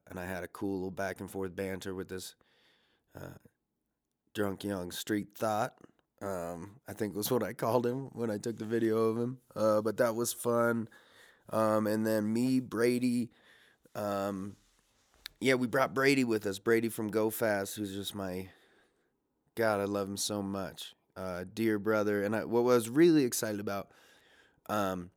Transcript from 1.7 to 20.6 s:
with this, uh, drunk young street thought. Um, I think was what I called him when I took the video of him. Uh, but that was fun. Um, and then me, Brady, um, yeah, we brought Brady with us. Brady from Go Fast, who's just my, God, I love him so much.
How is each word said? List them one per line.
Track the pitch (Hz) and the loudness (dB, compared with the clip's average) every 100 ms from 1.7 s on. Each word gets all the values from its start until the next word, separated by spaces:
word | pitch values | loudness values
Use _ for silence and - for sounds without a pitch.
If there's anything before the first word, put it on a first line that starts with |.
| 95 98 | -6 -8
with | 95 92 | -8 -8
this, | 92 - - _ _ _ _ _ _ _ - | -10 -12 -16 _ _ _ _ _ _ _ -16
uh, | - - - _ _ _ _ _ _ _ _ | -16 -16 -20 _ _ _ _ _ _ _ _
drunk | - 101 92 101 | -2 -2 -2 -4
young | 98 90 | -4 -6
street | 85 - 104 - | -8 -2 -2 -4
thought. | - 110 107 123 - - _ _ _ | -6 -2 0 -2 -6 -20 _ _ _
Um, | 98 90 85 87 98 110 - | -6 -6 -6 -8 -12 -14 -14
I | |
think | 101 107 92 | -6 -4 -4
was | 104 | 0
what | 123 | 0
I | 95 | -2
called | - 120 123 120 | -2 0 2 2
him | 131 131 | -2 -8
when | 117 117 | -6 -4
I | 104 | -4
took | 120 107 | -4 -6
the | 110 | -2
video | 117 113 110 113 | 0 2 2 2
of | 113 | 0
him. | 120 127 _ 110 | -4 -6 _ 0
Uh, | 110 107 | 2 4
but | 110 101 | 2 2
that | 120 | 2
was | 110 120 | 2 -2
fun. | - 123 117 117 117 110 - - - - _ - | -2 0 2 2 0 -4 -12 -20 -20 -20 _ -4
Um, | 110 110 107 107 | 2 4 4 2
and | 110 110 | 2 2
then | 110 104 | 2 2
me, | 113 127 131 | 2 2 0
Brady, | 120 107 123 123 123 120 117 - - - - _ _ 113 | 0 0 2 2 2 0 -2 -8 -20 -20 -20 _ _ -6
um, | 104 98 98 98 101 101 _ _ _ _ _ _ - _ | -2 0 -2 -4 -8 -12 _ _ _ _ _ _ -20 _
yeah, | 127 | 2
we | 127 123 | 2 2
brought | 135 123 | 2 2
Brady | 110 135 135 | 4 4 6
with | 120 110 101 | 4 2 0
us. | 98 | 0
Brady | 117 113 113 | 4 4 4
from | 110 107 | -2 0
Go | 110 110 | 2 2
Fast, | - 113 101 98 - | 2 2 2 -2 -4
who's | 101 | -6
just | 98 98 104 | -6 -6 -6
my, | 95 92 92 - _ _ _ _ _ _ _ _ _ - | -4 -6 -8 -14 _ _ _ _ _ _ _ _ _ 0
God, | 113 104 | 2 2
I | 101 | 2
love | 101 98 | 0 -2
him | 98 | -4
so | - 104 | -4 -2
much. | 98 98 | -2 -4